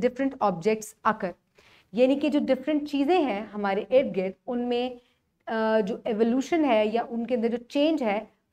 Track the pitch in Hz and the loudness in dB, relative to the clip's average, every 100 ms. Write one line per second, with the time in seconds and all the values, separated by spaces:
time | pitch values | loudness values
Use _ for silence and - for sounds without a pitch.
0 | 247 247 269 269 208 170 202 220 - - | -2 0 -4 0 -2 0 -2 -2 -4 -4
1 | 220 214 175 175 _ _ _ _ _ 190 | -2 -2 -6 -10 _ _ _ _ _ 2
2 | 254 277 302 - - 262 302 302 294 277 | 4 4 2 0 2 0 0 -2 -2 -2
3 | 277 370 277 202 214 208 202 196 - 254 | 2 2 2 -2 -6 -6 -2 -2 2 2
4 | 220 190 185 190 - 247 247 240 247 240 | 2 -2 -4 -6 -8 -4 -2 -2 -4 -8
5 | _ _ _ _ - 226 220 220 196 240 | _ _ _ _ -8 -4 0 2 0 -4
6 | - 214 233 254 262 349 285 220 214 226 | -4 0 2 0 0 2 4 4 2 0
7 | - 233 233 247 233 240 233 285 302 311 | -4 -6 -4 -2 -2 -4 -4 0 2 2
8 | 226 202 214 _ _ | 0 -2 -6 _ _